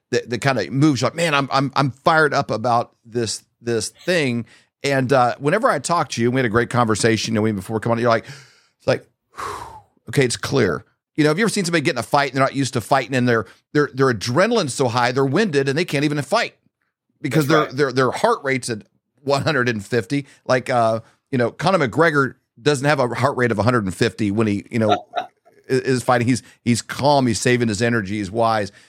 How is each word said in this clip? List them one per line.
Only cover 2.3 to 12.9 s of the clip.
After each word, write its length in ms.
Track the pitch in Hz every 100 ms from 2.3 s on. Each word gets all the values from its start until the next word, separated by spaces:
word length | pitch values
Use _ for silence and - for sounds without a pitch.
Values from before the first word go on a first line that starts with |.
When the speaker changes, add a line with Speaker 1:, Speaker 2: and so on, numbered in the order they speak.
Speaker 1:
up 180 | 139 139
about 460 | 110 120 117 113 _ 117
this, 400 | 117 107 - _ _
this 280 | 117 117 -
thing." 560 | - - 180 135 117 107 - _ _
And, 300 | 139 135 127
uh, 220 | 135 120 -
whenever 300 | 143 208 254
I 100 | 160
talk 300 | - 170 139
to 120 | -
you, 100 | 120
we 80 | 131
had 60 | 120
a 40 |
great 200 | 117 120
conversation, 640 | 120 113 104 113 110 -
you 60 | 110
know, 80 | 110
even 80 | 101
before 240 | 104 110
coming 180 | 117 117
on, 40 |
you're 80 | 120
like, 160 | 113 -
it's 600 | - - _ _ _ -
like, 200 | 120 - _ _ -
<sighs> 720 | - - - - _ _ -
"Okay, 160 | 143 127
it's 100 | -
clear." 480 | - 135 98 67 - _ _ -
You 80 |
know, 60 | 151
have 100 | 156
you 60 | 226
ever 40 |
seen 140 | 208
somebody 180 | 170 170
get 100 | 147
in 60 | 123
a 60 |
fight 280 | - 147 139
and 60 | 131
they're 60 | 135
not 100 | 135
used 180 | 123
to 80 | 120
fighting 340 | -